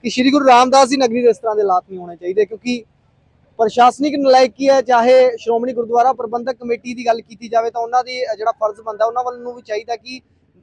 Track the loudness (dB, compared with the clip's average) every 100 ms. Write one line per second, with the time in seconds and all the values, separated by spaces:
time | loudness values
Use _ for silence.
0 | -6 0 2 2 6 6 6 4 4 2
1 | 0 2 2 2 -2 -2 0 0 -2 -18
2 | -16 -12 -6 -4 -4 -4 -8 -8 -10 _
3 | _ _ _ _ _ _ -2 4 2 4
4 | -4 -2 4 4 4 _ 0 2 2 2
5 | 4 4 4 0 -4 -2 -2 -6 -2 0
6 | 0 0 -6 -8 -8 -10 -8 -8 -8 -8
7 | -4 -4 -6 -20 -6 -4 -4 -6 -4 -4
8 | -4 -8 -8 -4 -6 -4 -6 -6 -14 -4
9 | -4 -2 -6 -8 -14 -16 -10 -10 -8 -12
10 | -12 -20 _ _ _ _